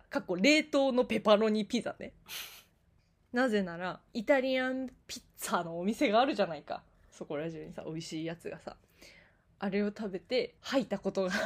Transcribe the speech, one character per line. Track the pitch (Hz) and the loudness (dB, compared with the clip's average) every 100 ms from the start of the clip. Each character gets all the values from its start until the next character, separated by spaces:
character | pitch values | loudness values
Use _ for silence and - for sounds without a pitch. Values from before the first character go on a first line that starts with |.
| - | -6
か | 285 | -6
っ | 196 | -4
こ | 180 | 2
冷 | 220 302 | 6 6
凍 | 302 285 269 | 4 2 2
の | 247 247 | 2 2
ペ | 220 | 2
パ | 208 208 | 4 6
ロ | 220 | 6
ニ | 214 208 | 2 0
ピ | 240 | -2
ザ | - - | -4 -8
ね。 | - - - - - - - _ _ _ _ _ _ | -12 -16 -16 -14 -14 -16 -20 _ _ _ _ _ _
な | 240 254 | -2 0
ぜ | 208 | 0
な | 185 170 | -2 -4
ら、 | 180 160 _ | -6 -8 _
イ | 233 214 | -4 2
タ | 277 | 4
リ | 262 262 | 4 0
ア | 254 | 0
ン | 262 262 - - | -4 -6 -10 -16
ピ | - | -16
ッ | - - | -16 -12
ツ | - | -4
ァ | 190 | -2
の | 170 170 | -2 -4
お | |
店 | 185 233 285 | -2 2 4
が | 208 | 4
あ | 269 | 4
る | |
じ | 269 | 2
ゃ | 180 | -2
な | 151 | -2
い | |
か。 | - - - _ _ | -8 -10 -12 _ _
そ | - - | -16 -8
こ | 147 | -6
ら | 160 | -6
中 | 160 | -8
に | 156 | -12
さ、 | 170 - | -12 -10
美 | |
味 | 160 | -8
し | 165 165 | -8 -6
い | 160 | -6
や | 170 | -8
つ | - | -10
が | - | -12
さ。 | - - _ _ - - _ _ _ - | -14 -18 _ _ -20 -20 _ _ _ -8
あ | 196 | -4
れ | 196 | 0
を | 208 | -2
食 | 208 214 | -2 -6
べ | 180 | -8
て、 | - 254 185 _ | -2 -2 -2 _
吐 | - 269 | -2 0
い | 202 | 0
た | 196 | -2
こ | 196 | -2
と | 190 190 | -2 0
が | 196 | 0